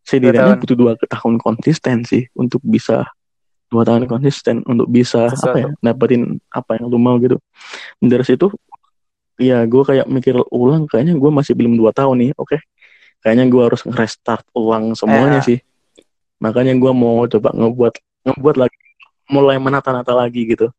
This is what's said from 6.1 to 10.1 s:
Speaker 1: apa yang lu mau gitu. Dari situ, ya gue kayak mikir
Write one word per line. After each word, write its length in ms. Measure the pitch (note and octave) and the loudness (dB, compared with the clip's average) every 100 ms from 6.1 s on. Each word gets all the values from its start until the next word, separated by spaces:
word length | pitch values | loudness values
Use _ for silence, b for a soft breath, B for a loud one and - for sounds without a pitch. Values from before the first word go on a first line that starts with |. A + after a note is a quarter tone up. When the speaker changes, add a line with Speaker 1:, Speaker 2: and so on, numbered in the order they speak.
| B2 A#2 - _ | 0 -2 -8 _
Speaker 1:
apa 320 | - - A2+ | -12 -6 -8
yang 80 | A#2+ | -2
lu 80 | A#2+ | 0
mau 240 | A#2+ B2 | 2 2
gitu. 160 | B2 - _ B B B B B | 2 -2 _ B B B B B
Dari 260 | B2 A#2+ | 0 2
situ, 240 | C3 C#3 G3 G3+ _ - _ _ _ _ _ _ | 0 0 0 -2 _ -20 _ _ _ _ _ _
ya 240 | B2+ B2 | 0 2
gue 180 | A#2 B2 | 2 2
kayak 240 | C#3 C3+ | 2 0
mikir 240 | - | 0